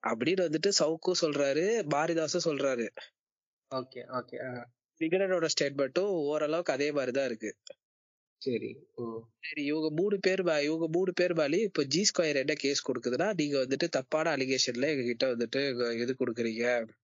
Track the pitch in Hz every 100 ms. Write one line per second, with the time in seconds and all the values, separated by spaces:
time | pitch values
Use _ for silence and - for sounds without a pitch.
0 | 113 113 131 185 170 156 196 202 156 160
1 | - 175 160 143 139 139 190 233 151 143
2 | 165 165 151 - 165 139 139 123 110 -
3 | - _ _ _ _ _ _ 131 127 123
4 | - 127 117 - 127 123 - _ _ _
5 | 160 185 196 185 160 - 143 139 135 170
6 | 202 180 143 151 151 165 170 135 147 147
7 | 127 127 135 113 107 - - - _ _
8 | _ _ _ _ 131 113 113 - - -
9 | 117 113 113 _ 156 156 143 156 156 151
10 | 202 202 185 190 175 151 147 160 165 170
11 | 190 175 175 165 143 170 214 165 143 151
12 | 208 - 160 143 135 156 135 139 - 123
13 | 120 123 190 185 147 139 131 135 170 135
14 | 131 156 160 143 131 131 - 120 143 147
15 | 123 117 131 117 113 135 139 123 120 117
16 | 120 131 123 113 113 110 120 120 110 -